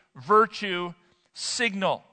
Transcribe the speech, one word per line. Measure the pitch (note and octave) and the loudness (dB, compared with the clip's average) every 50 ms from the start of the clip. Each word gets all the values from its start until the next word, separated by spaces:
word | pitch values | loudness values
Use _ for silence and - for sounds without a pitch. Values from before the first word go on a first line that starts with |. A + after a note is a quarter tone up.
| _ _ - - | _ _ -20 -10
virtue | A#2+ C#3+ G#3 G#3+ A3+ - - - G#3 G3+ F3+ F3 F3+ F3 E3+ - _ _ _ _ _ _ - | -2 4 4 6 4 4 0 -6 -6 -4 -4 -4 -4 -6 -10 -14 _ _ _ _ _ _ -16
signal. | - - - - - A#3+ A#3 F#3+ G3 F#3+ F3 C#3 F#2+ - _ | -12 -10 -8 -4 -2 -2 -2 -2 0 0 0 0 -2 -6 _